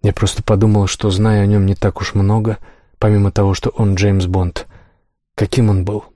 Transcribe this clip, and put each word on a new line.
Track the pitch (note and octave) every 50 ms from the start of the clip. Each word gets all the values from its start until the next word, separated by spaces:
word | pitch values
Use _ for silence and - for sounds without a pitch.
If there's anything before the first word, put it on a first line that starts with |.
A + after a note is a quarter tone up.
Я | - G2+ F#2+
просто | - A2 F#2+ - -
подумал, | - - A2 G2 A2 G#2+ G#2 G#2 G2
что | F#2+ - - - G#2+
знаю | F#2+ F#2+ G#2+ A2 G#2+ G#2
о | G2+
нём | G2+ G#2 G#2 G2
не | F#2+ G2
так | - - G2+ - -
уж | G2+ - -
много, | G2+ G2 G2 G#2+ A2 G#2+ A2+ G#2+ - - - - _ _ _ _ _
помимо | - G#2+ G#2 G2+ G2+ G2
того, | - - G2+ G2
что | F#2+ - - -
он | - - A2 G2+ G2
Джеймс | F#2 G2+ G2+ G2 F#2+ F#2
Бонд. | F2 F2+ F#2+ F2+ E2+ - - - - - - - _ _ _ _ _ _ _ _ _ _
Каким | - G#2+ - - C3 A#2+ G#2+
он | G2+ F#2+ F2+
был? | F#2+ D#2 E2 - - _